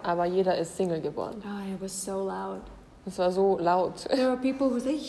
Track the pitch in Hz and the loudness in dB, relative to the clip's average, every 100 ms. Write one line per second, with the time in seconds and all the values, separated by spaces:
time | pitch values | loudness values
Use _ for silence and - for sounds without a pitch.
0 | 190 170 175 185 185 175 165 - 185 160 | -2 2 2 2 4 2 0 -2 0 0
1 | 147 226 - 214 202 202 196 185 190 190 | -2 -4 -6 -6 -8 -8 -6 -6 -8 -8
2 | 196 196 190 190 196 196 - - - - | -6 -4 -4 -4 -6 -8 -12 -18 -20 -16
3 | 196 185 180 185 196 190 170 180 180 - | -8 0 2 4 4 4 4 4 2 -2
4 | - 277 254 254 269 262 269 240 254 302 | 0 2 4 2 0 2 2 2 0 -2